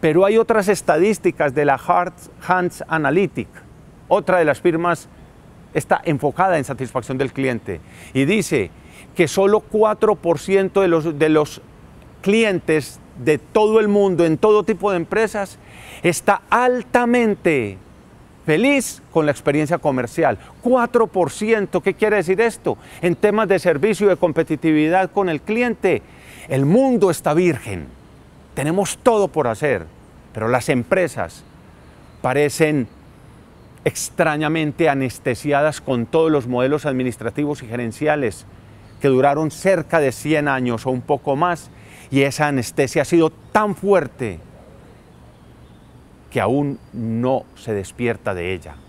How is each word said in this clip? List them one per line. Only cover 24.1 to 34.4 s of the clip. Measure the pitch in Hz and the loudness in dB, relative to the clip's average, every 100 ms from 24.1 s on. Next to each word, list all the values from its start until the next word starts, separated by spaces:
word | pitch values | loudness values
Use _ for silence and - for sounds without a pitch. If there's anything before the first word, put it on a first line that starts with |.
de | 180 | 2
competitividad | 180 156 160 156 165 151 156 180 185 | 0 0 -2 -2 2 2 2 2 0
con | 196 190 | -2 -2
el | 156 | -2
cliente, | - 220 247 220 190 127 - - - - - | -4 -2 -2 0 0 -2 -4 -20 -20 -20 -6
el | 135 | -2
mundo | 139 202 269 240 196 | 2 4 4 2 2
está | 165 - | 0 -2
virgen. | 151 180 135 110 95 67 - - - - - - | 0 0 -2 -6 -10 -10 -18 -20 -20 -20 -20 -14
Tenemos | - 139 180 196 - | -6 -4 -2 -4 0
todo | - 220 190 | 0 2 0
por | 156 123 | 0 -2
hacer, | 110 147 110 80 - - - - | -2 -2 -2 -4 -18 -20 -20 -16
pero | - 110 | -6 -2
las | 123 113 | -2 0
empresas | 131 117 185 170 - 87 - - - - - - - - - | -2 0 0 -2 -4 -10 -10 -20 -20 -20 -20 -20 -20 -20 -8
parecen | 127 131 147 - 156 151 113 - - - - - - - - - | -4 0 0 0 0 0 -4 -10 -20 -20 -20 -20 -20 -20 -20 -6
extrañamente | - - - - 165 151 | -6 -6 -12 -2 -2 0